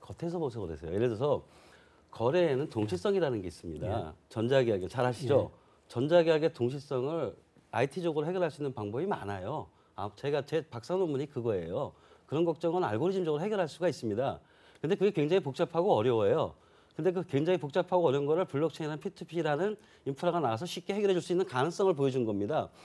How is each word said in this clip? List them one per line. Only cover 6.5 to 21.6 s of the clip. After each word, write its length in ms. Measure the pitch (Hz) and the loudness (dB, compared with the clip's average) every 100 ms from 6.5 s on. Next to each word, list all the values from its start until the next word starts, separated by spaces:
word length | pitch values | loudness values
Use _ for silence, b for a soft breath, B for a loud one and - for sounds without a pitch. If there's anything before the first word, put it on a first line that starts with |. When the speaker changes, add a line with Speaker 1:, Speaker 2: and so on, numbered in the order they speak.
Speaker 1:
동시성을 840 | - 120 139 - 127 135 165 113 - _ _ _ | 0 -2 -2 -4 -4 -2 -4 -6 -8 _ _ _
아이티 300 | 110 139 190 | 0 0 0
적으로 220 | 170 151 151 | -2 0 -2
해결할 240 | 185 175 | 0 -2
수 100 | 147 | -2
있는 120 | 143 | -6
방법이 320 | 120 104 120 196 | -4 -4 -4 -4
많아요. 600 | - 98 98 98 147 - b b - | -4 -4 -6 -6 -8 -8 b b -10
아, 140 | 101 - | -10 -6
제가 300 | 139 147 135 | -2 -2 -2
제 160 | 156 - | -4 -4
박사 280 | 117 - 185 | -10 -4 -2
논문이 320 | 175 135 147 | 0 -2 -4
그거예요. 680 | 127 113 98 82 104 123 b b b _ | -4 -2 -2 -2 -4 -6 b b b _
그런 180 | 160 170 | 0 0
걱정은 380 | 151 170 175 | 0 0 0
알고리즘적으로 580 | 143 110 170 190 160 147 | 0 0 0 0 0 -2
해결할 240 | 202 208 160 | 0 0 -2
수가 220 | - 175 | 0 -2
있습니다. 500 | - 117 104 131 82 b b b b | 0 -2 -2 -2 -4 b b b b
근데 140 | 147 202 | -2 2
그게 160 | 202 | 2
굉장히 300 | 165 147 190 | 2 2 2
복잡하고 520 | 139 131 170 165 196 | 0 -2 0 0 2
어려워요. 600 | 127 123 113 101 151 95 - b b b - | 4 4 4 4 4 0 -4 b b b -2
근데 160 | 170 | -2
그 120 | 180 | 0
굉장히 340 | 170 135 160 185 | -2 0 2 0
복잡하고 480 | 147 185 175 180 165 | 0 -2 0 2 4
어려운 200 | 139 143 | 2 2
거를 180 | 165 185 | 0 0
블록체인이나 520 | 139 160 - 151 156 | 0 -2 -2 -6 -6
P 100 | 196 | -8
투 160 | - 175 | -10 -8
P라는 500 | 170 156 147 202 208 B B 135 | -2 0 0 0 -4 B B -8
인프라가 340 | 139 175 170 | -2 0 2
나와서 260 | 127 113 175 | 0 0 -4
쉽게 260 | 185 - | -6 -4
해결해 200 | 202 202 175 | 0 2 2
줄 60 | |
수 100 | - | 2
있는 100 | 180 190 | 0 0
가능성을 460 | 127 | 0